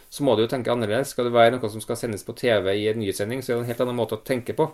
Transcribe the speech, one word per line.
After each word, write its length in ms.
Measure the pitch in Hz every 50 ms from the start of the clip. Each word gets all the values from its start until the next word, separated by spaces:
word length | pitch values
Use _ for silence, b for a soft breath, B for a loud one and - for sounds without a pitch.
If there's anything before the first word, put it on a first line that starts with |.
| b b
så 120 | - -
må 140 | 143 135 110
du 80 | 107 117
jo 60 | 113
tenke 200 | 147 127 110 120
annerledes. 400 | 120 123 110 101 107 131 127 -
Skal 160 | - 127 123
det 80 | 123 117
være 220 | 117 117 117 123
noe 140 | 120 117 104
som 120 | 104 110
skal 160 | - - 117 -
sendes 240 | 123 117 104 92
på 140 | - - 113 -
T 80 | -
V 240 | 120 110 101 92 95
i 160 | 101 104 107 110
en 100 | 110 117
nyhetssending, 400 | 104 98 90 - 101 110 127 135
så 80 | 123 -
er 60 | 120
det 80 | 120 120
en 60 | 120
helt 80 | 117 -
annen 160 | 127 123 123 120
måte 160 | 113 - 110
å 80 | 107
tenke 320 | - - 131 120 120 - -
på. 140 | - 156 151